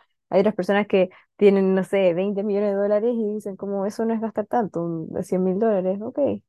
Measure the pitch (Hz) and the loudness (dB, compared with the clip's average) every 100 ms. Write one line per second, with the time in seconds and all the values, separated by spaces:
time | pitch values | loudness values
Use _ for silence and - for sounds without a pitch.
0 | _ _ - 185 202 208 185 202 202 196 | _ _ -2 2 2 0 0 0 2 2
1 | 180 - _ - 202 196 190 190 175 196 | 0 -4 _ 2 4 6 4 2 0 2
2 | 185 170 202 196 214 202 208 196 202 208 | 2 2 -2 -2 -2 -2 0 0 0 0
3 | 233 233 208 214 208 185 202 196 196 226 | 0 -2 -2 -4 -8 -10 -6 -4 -4 -2
4 | 226 226 220 220 208 240 185 165 170 165 | -2 -2 -4 -6 -2 -2 -2 -4 -4 -6
5 | 160 - - 185 185 185 226 196 185 196 | -6 -8 -4 0 0 0 0 0 0 -4
6 | 226 294 262 202 | -6 -2 -2 -2